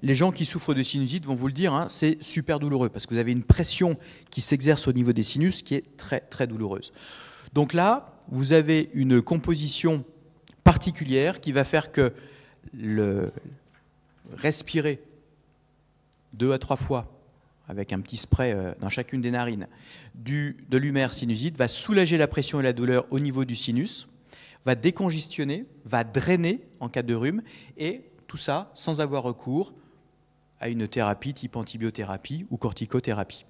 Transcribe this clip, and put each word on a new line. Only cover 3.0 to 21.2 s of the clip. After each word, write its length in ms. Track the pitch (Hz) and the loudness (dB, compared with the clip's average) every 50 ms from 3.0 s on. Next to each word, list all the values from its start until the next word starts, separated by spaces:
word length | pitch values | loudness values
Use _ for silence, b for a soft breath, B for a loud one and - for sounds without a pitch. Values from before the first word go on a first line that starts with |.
| - | -6
que 80 | - 117 | -2 -2
vous 40 | 117 | 0
avez 120 | 113 120 | 2 2
une 120 | 120 123 117 | 0 0 4
pression 540 | - - - 160 - - - 185 170 156 B B B B B B B | 4 4 4 4 -2 0 2 2 2 2 B B B B B B B
qui 120 | - 127 | -4 -2
s'exerce 460 | - - 147 135 131 151 147 - - | 0 2 0 2 4 2 2 4 2
au 60 | 135 123 | 0 2
niveau 180 | 123 120 123 | 2 2 2
des 120 | 117 113 104 | 2 2 0
sinus 400 | - - 143 165 185 - - - | -2 0 2 2 2 0 -2 -6
qui 100 | - 139 | -4 -6
est 240 | 139 - - - | -6 -6 -8 -20
très, 220 | - - - 139 - | -18 -6 -6 -6 -6
très 260 | - - - - 127 | -6 -10 -4 -4 -4
douloureuse. 460 | 117 110 110 107 95 95 - - - B B B B B B B B B B B B - | -4 -2 -4 -4 -4 -4 -6 -8 -14 B B B B B B B B B B B B 2
Donc 200 | 147 147 - 170 | 2 2 4 4
là, 480 | 170 180 208 247 285 - - - - - | 4 4 4 4 2 -2 -12 -20 -20 -14
vous 260 | - 131 127 135 131 165 | -8 -4 -2 2 6 6
avez 380 | 160 151 156 160 156 - - - | 6 6 6 2 2 2 0 -2
une 300 | 139 131 131 123 120 113 | 0 4 6 6 6 6
composition 840 | - 170 156 - 170 170 147 151 135 - - - 165 160 143 123 - - - - - _ _ _ - - _ - | 4 -2 0 2 0 0 0 0 -2 -2 2 2 2 2 0 -4 -10 -18 -20 -20 -20 _ _ _ -20 -14 _ 8
particulière 760 | 175 160 - - 185 151 - 151 131 131 135 143 175 185 - | 8 8 8 0 -4 -6 -4 -4 0 2 2 2 2 -2 -4
qui 100 | - 151 | -6 0
va 120 | 131 139 131 | 0 0 2
faire 280 | - 165 156 - - | 2 2 0 0 0
que 220 | - 143 131 120 B B B B B B B B B B _ - - | 2 2 2 2 B B B B B B B B B B _ -18 -14
le 580 | 113 107 107 107 107 104 101 98 98 90 - - - - - 139 - _ _ _ _ _ _ _ _ _ _ _ _ _ - 110 | -8 -4 -2 0 0 0 0 0 -2 -2 -4 -6 -12 -18 -18 -20 -20 _ _ _ _ _ _ _ _ _ _ _ _ _ -20 -14
respirer 680 | - 131 156 151 - - - - 156 147 151 135 - - - - - _ _ _ _ _ _ _ _ _ _ _ _ _ _ _ _ _ _ _ _ _ _ 117 | -4 -2 -2 -2 -2 -6 -2 -2 -2 0 -2 -4 -4 -10 -20 -20 -20 _ _ _ _ _ _ _ _ _ _ _ _ _ _ _ _ _ _ _ _ _ _ -4
deux 180 | 107 123 135 | -2 0 0
à 80 | 135 131 | 0 0
trois 180 | - - 135 | 0 -4 -4
fois 320 | - - - 131 123 113 - - - _ _ _ _ _ _ _ _ _ - | -2 -2 -4 -4 -4 -6 -10 -18 -20 _ _ _ _ _ _ _ _ _ -12
avec 240 | 95 101 98 - 98 | -8 -8 -6 -4 -6
un 80 | 95 | -6
petit 160 | 95 - - | -6 -6 -8
spray, 340 | 110 - - - - 127 120 | -8 0 0 0 0 2 -2
euh, 220 | 101 95 92 90 - - | -2 -2 -4 -6 -8 -8
dans 80 | 95 101 | -8 -6
chacune 320 | - 127 123 - 139 131 | -6 -6 -6 -6 -6 -4
des 100 | 120 120 | -4 -2
narines 360 | 123 123 120 120 113 101 87 B B B B B B B B B B | -2 -2 -4 -4 -6 -8 -10 B B B B B B B B B B
du, 500 | 117 113 123 143 147 147 143 - - - - | -12 -8 -6 -4 -4 -4 -6 -8 -12 -6 0
de 80 | 127 | 0
l'Humer 300 | 135 139 147 139 135 131 127 | 0 2 2 2 2 2 0
sinusite 440 | - - | 0 -4